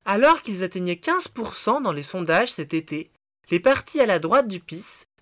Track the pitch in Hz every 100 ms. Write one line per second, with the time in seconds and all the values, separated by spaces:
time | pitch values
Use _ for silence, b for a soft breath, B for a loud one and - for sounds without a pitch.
0 | - 202 277 330 - 190 185 180 180 175
1 | - 359 349 - 220 - - 262 240 147
2 | 143 185 165 165 240 - 151 160 160 151
3 | 156 _ _ _ _ 175 214 269 - 302
4 | 247 180 160 247 247 185 - 160 208 -
5 | - _